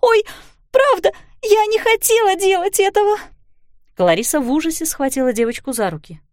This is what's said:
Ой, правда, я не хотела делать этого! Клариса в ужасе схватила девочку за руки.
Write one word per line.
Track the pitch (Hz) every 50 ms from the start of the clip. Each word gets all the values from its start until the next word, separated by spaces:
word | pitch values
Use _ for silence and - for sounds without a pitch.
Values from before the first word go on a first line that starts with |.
Ой, | - 494 453 440 440 - - - - - _ _ _ _
правда, | _ 523 539 571 523 370 339 - - - - - - -
я | - 440 415 440 427
не | 427 440 440
хотела | - 453 - - - - 453 453 466 403 381
делать | 339 392 381 381 370 339 392 403 -
этого! | 403 381 392 415 415 403 415 415 - - - _ _ _ - _ _ _ - - _ _ _
Клариса | _ 185 180 165 170 226 - - 311
в | 269 233
ужасе | 262 302 311 330 320 - 330
схватила | 320 - - 277 269 262 269 262 254
девочку | 247 208 233 226 240 - - -
за | 262 233 220 190
руки. | 175 151 151 - 175 156 _ _